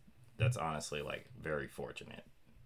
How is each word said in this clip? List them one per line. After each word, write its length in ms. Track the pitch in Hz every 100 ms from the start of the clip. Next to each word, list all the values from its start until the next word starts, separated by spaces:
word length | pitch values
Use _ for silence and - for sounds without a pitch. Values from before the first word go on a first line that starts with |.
| - - - -
that's 220 | 113 120
honestly, 420 | 80 78 - 73
like, 240 | 71 - - -
very 260 | 78 76 69
fortunate. 560 | - 64 - - 65 - - - -